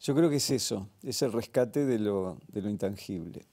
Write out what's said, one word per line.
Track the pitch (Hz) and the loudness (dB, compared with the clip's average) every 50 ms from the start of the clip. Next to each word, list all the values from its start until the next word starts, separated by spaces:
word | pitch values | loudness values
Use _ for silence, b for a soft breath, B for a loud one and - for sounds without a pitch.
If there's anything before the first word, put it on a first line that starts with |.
yo | B - 135 | B 0 4
creo | 151 170 160 | 4 6 4
que | 143 | 4
es | 139 - - | 2 2 2
eso, | 135 120 - - 117 101 98 107 - _ - | 0 0 0 -2 -4 -4 -6 -8 -14 _ -8
es | 127 123 - | -6 -2 0
el | 143 123 107 | 0 0 0
rescate | 117 110 - - 131 123 113 - 143 143 | 0 -2 0 2 2 2 2 2 0 2
de | 131 123 110 | 2 2 2
lo, | 107 104 101 95 92 92 82 - - - | 2 2 2 0 0 -2 -6 -10 -12 -10
de | - 107 95 | -6 -4 -4
lo | 104 | -2
intangible. | 104 92 98 95 101 98 - - 98 87 80 87 - - - _ | -2 -2 -2 -4 -4 -4 -8 -8 -8 -6 -8 -8 -12 -14 -16 _